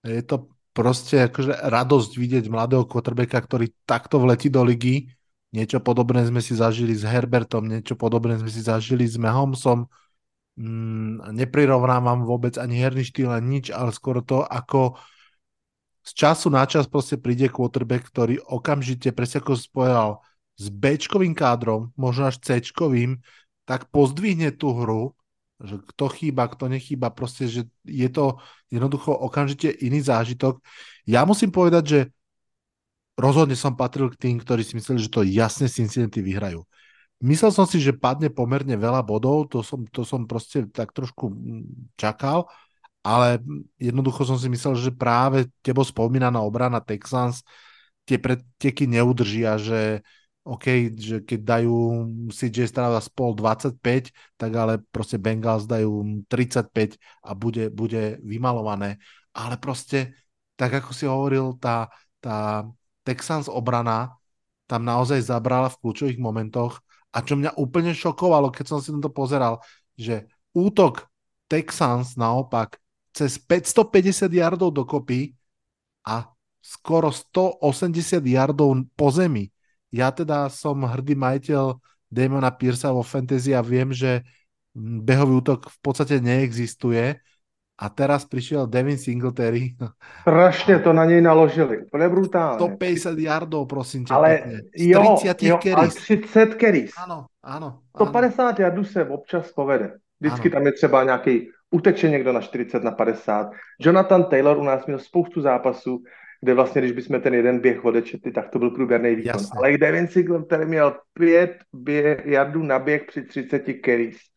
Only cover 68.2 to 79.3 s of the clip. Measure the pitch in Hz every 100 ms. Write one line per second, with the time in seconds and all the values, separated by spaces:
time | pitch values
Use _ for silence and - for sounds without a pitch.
68.2 | 180 156 139 - 139 151 135 147 143 135
69.2 | 131 139 120 117 - _ _ - 113 113
70.2 | 104 _ _ 175 196 208 165 - - _
71.2 | _ _ _ 156 160 - 147 120 123 127
72.2 | 113 127 131 117 110 - _ _ _ -
73.2 | 143 - _ 175 - - 214 196 185 185
74.2 | 185 175 170 175 185 143 127 147 123 127
75.2 | 147 _ _ _ _ _ _ _ - 113
76.2 | 117 _ _ _ - - - 165 156 127
77.2 | - 180 185 - 147 127 180 165 160 180
78.2 | 131 131 135 147 143 131 127 - 147 147
79.2 | 180